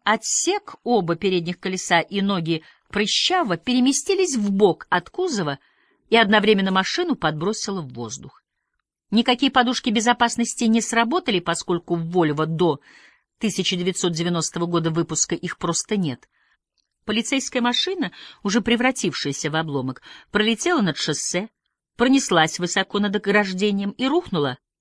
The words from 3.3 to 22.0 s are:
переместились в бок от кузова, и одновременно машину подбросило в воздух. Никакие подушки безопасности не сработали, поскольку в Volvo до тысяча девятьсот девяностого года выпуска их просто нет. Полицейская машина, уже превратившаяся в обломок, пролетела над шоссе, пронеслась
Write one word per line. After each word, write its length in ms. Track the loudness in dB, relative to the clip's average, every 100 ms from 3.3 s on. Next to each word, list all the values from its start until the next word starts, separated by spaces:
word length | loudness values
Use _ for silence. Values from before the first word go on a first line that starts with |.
| 0 0 -2
переместились 800 | 0 2 4 2 0 0 2 0
в 160 | 0
бок 340 | 4 4 2 0
от 220 | -2 -2
кузова, 480 | -4 -2 -2 -2 -4 _ _ _ _ 0
и 60 | 2
одновременно 540 | 6 4 6 4 4
машину 460 | 0 0 -2 -2 0
подбросило 640 | -2 -2 -4 -4 -6 -6
в 120 | -8
воздух. 520 | -10 -10 -10 -16 _ _ _ _ _ _ _ -2
Никакие 400 | 0 2 2 2
подушки 400 | 2 2 0 0
безопасности 720 | 0 2 2 0 0 -4 0
не 160 | 2 2
сработали, 600 | 2 0 0 0 0 -2
поскольку 560 | -2 -4 -2 -4 -2 -4
в 200 | -2 0
Volvo 300 | 2 2 -2
до 320 | 0 0 0 _ -20 -20 _ _ -4
тысяча 360 | -4 -2 -2
девятьсот 380 | -2 -2 -2 -2
девяностого 540 | -2 -2 -2 -2 -4 -2
года 240 | 0 0
выпуска 440 | -2 -2 -2 -2
их 240 | -4 -6 -6
просто 380 | -4 -4 -2 -2
нет. 320 | -2 -4 _ _ _ _ _ _ _ _
Полицейская 580 | -6 -4 -2 -4 -2 -2
машина, 500 | 0 0 -2 -2 -6 -6 -20 -8
уже 160 | -2 0
превратившаяся 920 | 2 2 2 0 -4 -4 -6 -4 -4
в 60 | -2
обломок, 460 | -2 -4 -4 -8 -14 -20 -4
пролетела 520 | 0 0 0 0 2
над 140 | 0 0
шоссе, 520 | -4 -4 -4 -6 -6 _ _ _ _
пронеслась 640 | 0